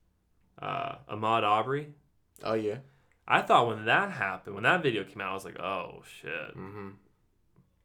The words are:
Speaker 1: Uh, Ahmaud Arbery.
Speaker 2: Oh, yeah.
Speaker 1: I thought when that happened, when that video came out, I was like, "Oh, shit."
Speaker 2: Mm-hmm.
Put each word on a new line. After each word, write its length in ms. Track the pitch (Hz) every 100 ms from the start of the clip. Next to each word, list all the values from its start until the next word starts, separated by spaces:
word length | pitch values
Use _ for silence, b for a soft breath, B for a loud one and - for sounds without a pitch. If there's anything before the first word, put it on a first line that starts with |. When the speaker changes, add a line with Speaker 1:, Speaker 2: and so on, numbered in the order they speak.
| _ _ _ _ _ -
Speaker 1:
Uh, 380 | 98 95 - - -
Ahmaud 320 | 107 110 113
Arbery. 500 | 107 107 117 139 151 - _ _ _ -
Speaker 2:
Oh, 120 | -
yeah. 240 | 113 107 113 - b b b -
Speaker 1:
I 140 | 151
thought 240 | 156 185 120
when 180 | 107 110
that 260 | 147 196
happened, 420 | 147 98 92 -
when 100 | 98
that 180 | 117 180
video 220 | 151 107
came 160 | 95 -
out, 120 | 95
I 20 |
was 100 | 98
like, 140 | 95 -
"Oh, 420 | 90 95 85 - -
shit." 500 | - - 80 62 -
Speaker 2:
Mm-hmm. 340 | 95 104 98 98 _ _ _ _ _ _ _ _